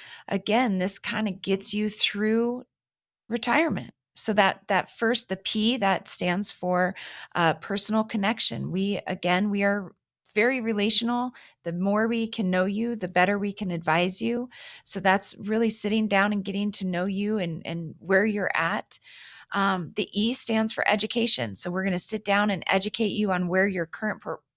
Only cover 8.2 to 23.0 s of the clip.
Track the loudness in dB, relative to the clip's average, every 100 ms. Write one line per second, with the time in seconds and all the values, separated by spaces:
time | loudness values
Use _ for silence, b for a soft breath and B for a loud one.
8.2 | 0 0 -2 -2 -4 -2 -2 -2 -4 -4
9.2 | 0 2 2 2 2 0 -4 _ _ _
10.2 | _ 2 2 2 0 0 2 2 2 -2
11.2 | -4 B B B -6 -2 0 2 2 0
12.2 | -2 -2 0 2 2 0 -4 -4 -2 2
13.2 | 2 2 -2 -4 -4 -2 2 2 2 0
14.2 | -2 -2 -6 B B B -4 0 2 2
15.2 | 0 -4 -4 0 2 0 0 0 2 2
16.2 | 2 0 -4 -4 -2 -2 -2 -2 -2 -2
17.2 | -2 -2 -2 -6 -6 -8 -8 -12 2 2
18.2 | 4 0 -2 0 0 -2 -6 -16 B B
19.2 | B B B 0 2 0 -4 -4 -2 0
20.2 | 2 2 2 2 0 0 2 2 0 0
21.2 | 2 2 0 -4 -4 -2 -2 0 0 -2
22.2 | 0 2 2 0 0 0 0 -2